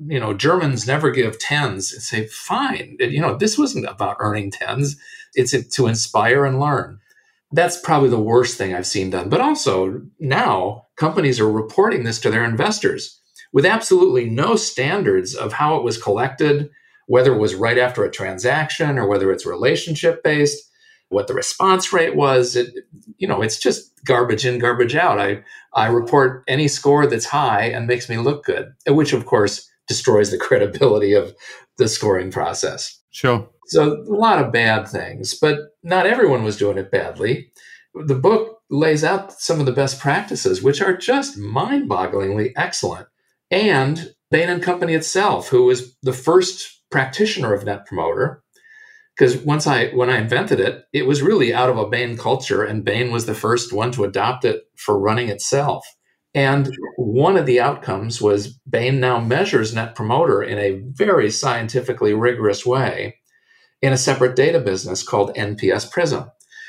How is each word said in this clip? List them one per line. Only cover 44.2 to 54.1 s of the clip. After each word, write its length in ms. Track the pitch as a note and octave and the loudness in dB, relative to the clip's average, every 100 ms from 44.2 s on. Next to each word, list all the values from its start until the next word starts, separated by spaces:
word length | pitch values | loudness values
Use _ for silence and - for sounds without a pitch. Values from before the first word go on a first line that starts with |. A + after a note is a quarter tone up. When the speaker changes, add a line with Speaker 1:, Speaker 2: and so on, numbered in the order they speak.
| _ | _
Speaker 1:
Bain & 300 | D#3 E3+ F3 | 0 0 -2
Company 340 | F3 F3 E3+ | -2 -2 0
itself, 540 | D#3+ D#3+ F#3 G3+ - - | -2 0 0 0 0 2
who 160 | B2+ | 4
was 320 | B2 B2 - _ | 4 2 -2 _
the 100 | C3 | -6
first 680 | B2+ - F3+ F3+ - - - _ | -2 2 4 4 -2 -14 -20 _
practitioner 640 | C#3+ C3 - G#3+ G3 A#2 | -4 -2 0 -2 0 -2
of 100 | G2+ | -2
Net 220 | G#2 G2+ - | -2 -8 -8
Promoter, 540 | F2+ E2 - C#3+ - _ _ _ - - - _ - | -4 -2 -2 -2 -4 _ _ _ -20 -20 -20 _ 2
'cause 180 | C3 C3 | 2 4
once 280 | D3 D3+ D3+ | 0 0 0
I, 220 | B2+ A#2+ | 0 0
when 220 | B2 B2 | 0 0
I 80 | B2 | 0
invented 420 | A2+ B2+ G3+ F2+ | 0 -2 0 0
it, 240 | G2+ - - | 0 -4 -6
it 160 | D3+ C3+ | -2 0
was 140 | C#3+ | 2
really 300 | D#3 G#3+ A#2 | 2 2 2
out 180 | A#2 B2+ | 2 0
of 80 | A2 | 0
a 100 | G#2 | -2
Bain 280 | A#2 A#2+ A2+ | -4 -4 -4
culture, 460 | A#2 C3 - G2 | -2 -2 -2 -2
and 220 | G#2+ G#2+ | -2 -4
Bain 260 | G2 A2 B2 | -2 -2 -2
was 160 | A#2 A2+ | -2 -4
the 80 | |
first 380 | G#2 A2 A#2+ - | -4 0 -2 -2
one 180 | G2+ A#2+ | -4 -2
to 120 | B2+ | -2
adopt 400 | G2 | -2